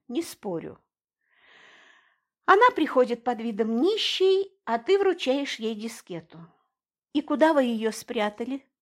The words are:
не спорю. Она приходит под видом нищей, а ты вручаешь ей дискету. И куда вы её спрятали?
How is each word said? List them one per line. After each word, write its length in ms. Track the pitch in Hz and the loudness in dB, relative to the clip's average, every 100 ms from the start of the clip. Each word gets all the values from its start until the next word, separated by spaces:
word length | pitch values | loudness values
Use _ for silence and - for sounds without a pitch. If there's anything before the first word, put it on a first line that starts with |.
| - | -10
не 140 | 247 | -8
спорю. 560 | 330 - 208 165 156 - _ _ _ _ _ _ _ - - - _ _ _ _ _ _ - | -8 -10 -8 -8 -10 -16 _ _ _ _ _ _ _ -20 -20 -20 _ _ _ _ _ _ 4
Она 160 | 392 494 | 6 6
приходит 480 | - 302 262 240 240 | 4 0 2 0 -2
под 160 | 247 226 | -4 -4
видом 400 | 233 208 220 226 | -4 -2 -2 0
нищей, 720 | 339 427 - - 381 381 392 _ | 0 0 -2 2 2 2 0 _
а 120 | - 233 | -6 -4
ты 220 | 233 392 | 2 2
вручаешь 560 | 392 349 262 277 277 | 2 0 0 -2 -4
ей 180 | - 220 | -6 -6
дискету. 640 | 214 226 - - 170 160 165 165 _ _ _ _ _ _ | -6 -10 -12 -14 -14 -14 -20 -20 _ _ _ _ _ _
И 80 | 294 | -4
куда 320 | 294 294 311 | -2 2 4
вы 100 | 294 | 4
её 300 | 247 226 220 | 2 0 -4
спрятали? 720 | 214 - 233 208 208 233 269 _ _ | -6 -8 -4 -4 -4 -8 -10 _ _